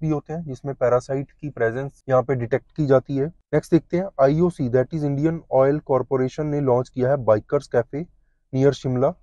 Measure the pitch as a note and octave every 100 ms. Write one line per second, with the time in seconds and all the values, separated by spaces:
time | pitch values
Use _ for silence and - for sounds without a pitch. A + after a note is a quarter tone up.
0 | D#3 D3 - D#3+ D#3+ B2+ C#3 C#3 B2 B2
1 | - C3+ C3+ _ D3 B2 A2+ A#2+ C#3 -
2 | - B2+ B2 C3 A#2+ C3 _ - D3 C3+
3 | - C#3 D3 - - D3+ - E3 - F3
4 | G3 - C3+ D#3 F3 - B2+ B2+ C3 D#3+
5 | D3 C#3 D#3 E3 - B2+ C3+ D3+ - C3
6 | B2 C3+ C3 - D3+ D3 C#3 B2 B2+ -
7 | B2 C#3 A2 G#2+ - D3 - B2 - C#3
8 | F3 _ _ _ _ C3 C#3 C3 C3+ B2
9 | C#3 F3+